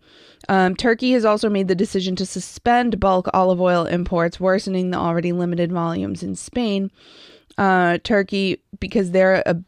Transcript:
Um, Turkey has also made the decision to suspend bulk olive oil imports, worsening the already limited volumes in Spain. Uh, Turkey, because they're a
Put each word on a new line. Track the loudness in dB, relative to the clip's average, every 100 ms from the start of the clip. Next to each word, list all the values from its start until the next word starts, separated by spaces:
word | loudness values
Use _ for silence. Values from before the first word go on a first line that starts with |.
| _ _ -20 _ 0
Um, | 2 2
Turkey | 2 0 2 2
has | 2
also | 2 2 0
made | 0 0
the | 0
decision | 0 -2 -4 -4
to | -6
suspend | -8 -10 -4 2 2 2 0
bulk | 2 2 2
olive | 2 2 2
oil | 2 2
imports, | 0 -2 -2 -2 -2 0
worsening | 0 0 0 -2 -2
the | -2
already | -2 -2 -2
limited | -2 -2 -2 -2
volumes | -2 -4 -4 -6 -6
in | -8
Spain. | -10 -8 -4 -2 -2 -4 -8 -20 -20 -20 -20 _ 0
Uh, | 2 4 2 0
Turkey, | 0 0 0 -2 -2 -4 _ -12
because | -4 -2 0
they're | 2 4 2
a | 0 -2